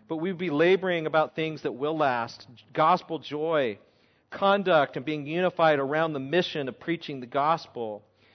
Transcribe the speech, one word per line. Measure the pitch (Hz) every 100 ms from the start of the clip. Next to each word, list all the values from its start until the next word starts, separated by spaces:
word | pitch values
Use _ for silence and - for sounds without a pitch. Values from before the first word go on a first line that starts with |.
| -
but | 160
we | 180
would | 170
be | 180
laboring | 143 170 190 185 170 156
about | 156 151 -
things | 160 151
that | 143
will | 117 147 156
last. | 143 120 117 - - 117 _
Gospel | 160 156 180 - 156
joy, | - 147 160 156 120 98 _ _ _ _ _
conduct, | - 196 202 185 160 135 143
and | 139
being | 151 143
unified | 165 180 175 160 147
around | 135 156 165
the | 143
mission | 135 170 175 156 131
of | -
preaching | - 165 - 139
the | 120
gospel. | 139 151 160 - 120 110 104 _ _ _